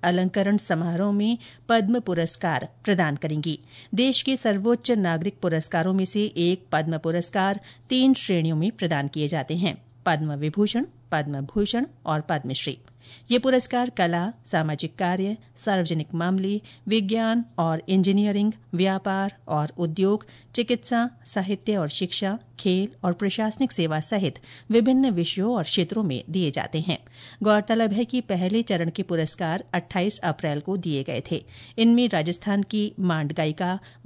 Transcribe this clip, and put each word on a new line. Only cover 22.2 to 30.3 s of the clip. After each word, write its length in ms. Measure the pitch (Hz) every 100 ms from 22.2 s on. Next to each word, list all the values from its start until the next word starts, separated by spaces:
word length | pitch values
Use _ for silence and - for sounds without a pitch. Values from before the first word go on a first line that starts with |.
| 196 220 - -
खेल 300 | 196 185 202 -
और 100 | 185
प्रशासनिक 580 | 175 196 - 220 - 262
सेवा 280 | - 160 156
सहित 400 | - 208 170 - - - -
विभिन्न 380 | 226 233 262 269
विषयों 460 | 175 165 - 208 233
और 80 |
क्षेत्रों 400 | 151 - 170 220
में 200 | 196 127 -
दिए 220 | 175 160
जाते 280 | 135 - 156
हैं। 180 | 165 147 - - - -
गौरतलब 500 | 208 208 208 226 226
है 120 | 202 240
कि 160 | 254
पहले 400 | - 180 180 226
चरण 280 | 226 180 170
के 140 | -
पुरस्कार 600 | 185 165 156 - 165 175 -
अट्ठाईस 440 | 180 - 185 196 -
अप्रैल 420 | 170